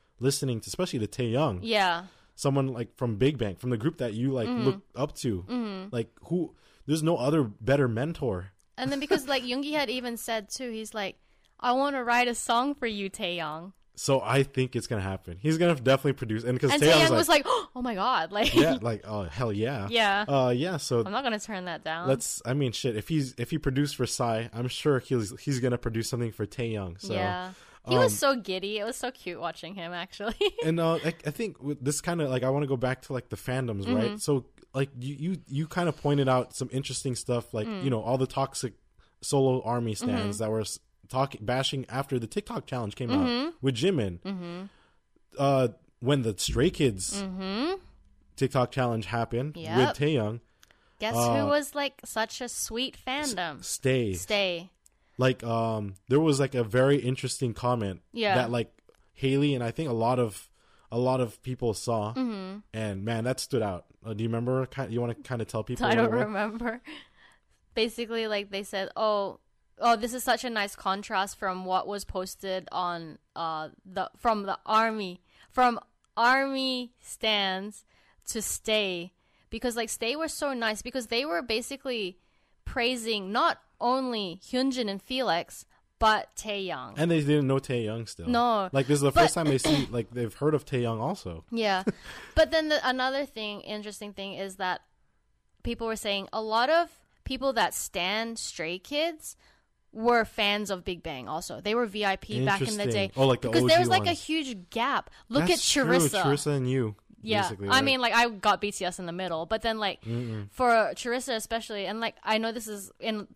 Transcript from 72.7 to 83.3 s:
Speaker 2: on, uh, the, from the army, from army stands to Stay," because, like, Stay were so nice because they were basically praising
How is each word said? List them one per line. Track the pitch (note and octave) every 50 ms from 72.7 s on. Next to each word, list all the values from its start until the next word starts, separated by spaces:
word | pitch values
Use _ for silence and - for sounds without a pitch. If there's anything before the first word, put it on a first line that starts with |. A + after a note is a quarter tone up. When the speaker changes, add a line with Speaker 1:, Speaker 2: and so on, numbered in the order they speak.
Speaker 2:
on, | - F3+ F3+ F3 F3 E3+ E3 D#3 - - _ _ -
uh, | - E3 E3 D#3+ D#3 D#3 D3+ - _ -
the, | F#3+ F#3 F#3+ F#3 - -
from | _ - A#3+ A3 G#3 G3
the | F#3+ - - -
army, | - A3 A3 A3+ A3+ A3 A3 G3+ F3+ F3 - _ _ _ _ - _
from | - B3+ B3+ B3 A#3 - - _ _ _ _ _ -
army | G#3 A#3 B3 C4 C4+ C4+ C4+ C4+ C4+ C4 C4 B3+ B3 B3 A#3+ _ _
stands | - - - - - A3 G#3+ G3+ G3 F#3+ F#3 F#3+ G3 G#3+ G3+ - - _ _ _ _ _ _ _ _
to | - - A3
Stay," | G3+ - - - - A3+ G#3+ G#3+ G#3 F#3+ F3+ F3 E3+ F3+ - _ _ _ _ _ _ _
because, | - A3+ - B3+ A3+
like, | A#3+ A#3 A#3
Stay | - - A3+ A#3 C#4+
were | D4+ D#4+
so | D#4 - - D4+ C#4+ C4+
nice | A#3+ A#3 G#3+ A3 -
because | - B3 A#3+ C4 A3
they | - A#3 A#3 C#4
were | D#4 E4+ E4+
basically | C4 A#3 A3 A3+ A#3+ - C4+ C4 - C4+ B3 A3+ G3 F3 F#3 _ _ _ _ _ _ _ _ _ -
praising | - - C4 A#3 B3 B3+ A#3+ A3 A3+ A3 G#3 F#3+ F#3+